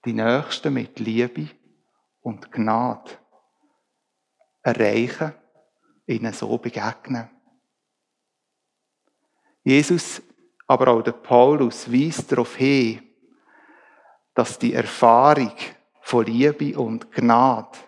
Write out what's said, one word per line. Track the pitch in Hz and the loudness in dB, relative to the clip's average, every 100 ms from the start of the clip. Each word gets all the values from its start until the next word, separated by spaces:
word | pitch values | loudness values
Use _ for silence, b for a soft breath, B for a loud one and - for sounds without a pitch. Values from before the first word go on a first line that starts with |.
die | 123 | -8
Nächsten | 110 113 131 156 - 151 | -4 0 -2 -4 -6 -4
mit | 131 113 - | -4 -6 -8
Liebe | 113 113 123 151 151 _ _ _ _ _ _ _ | -4 -2 -2 -6 -12 _ _ _ _ _ _ _
und | 127 107 - | -14 -14 -12
Gnade | - 110 113 123 117 - - _ _ _ _ _ _ _ _ _ _ _ _ _ _ | -6 -2 -2 -2 -6 -14 -20 _ _ _ _ _ _ _ _ _ _ _ _ _ _
erreichen, | 127 117 107 110 123 - 156 - _ _ _ _ _ _ - | -4 0 0 0 -2 -4 -8 -10 _ _ _ _ _ _ -8
ihnen | 113 110 | -6 -6
so | - 107 120 | -8 -6 -6
begegnen. | 120 113 104 - - 120 120 _ _ _ _ _ _ _ _ _ _ _ _ _ _ _ _ _ _ _ _ _ _ _ | -6 -8 -8 -10 -10 -10 -12 _ _ _ _ _ _ _ _ _ _ _ _ _ _ _ _ _ _ _ _ _ _ _
Jesus, | - 139 151 175 - - - _ _ _ - | 2 4 4 0 -4 -14 -18 _ _ _ 0
aber | 127 127 | 2 4
auch | 117 | 2
der | 113 | 0
Paulus | 117 - 120 131 147 120 - 120 | -6 2 6 6 4 0 -4 -2
weist | 123 156 156 - | 0 0 -4 -4
darauf | 131 117 - | -2 -2 -2
hin, | 131 139 113 110 - _ _ b b b b b b b b b b | 0 2 0 -4 -14 _ _ b b b b b b b b b b
dass | - 113 - | -4 -4 -2
die | 117 | -2
Erfahrung | 123 110 - 117 117 143 147 113 - - - _ _ | -2 -4 2 6 6 6 4 0 -6 -16 -18 _ _
von | - 120 | -4 -2
Liebe | 113 117 147 147 143 143 | 0 2 2 0 -4 -4
und | 117 117 - | -4 -6 -10
Gnade | - 120 117 131 113 - - | -2 4 4 4 0 -6 -20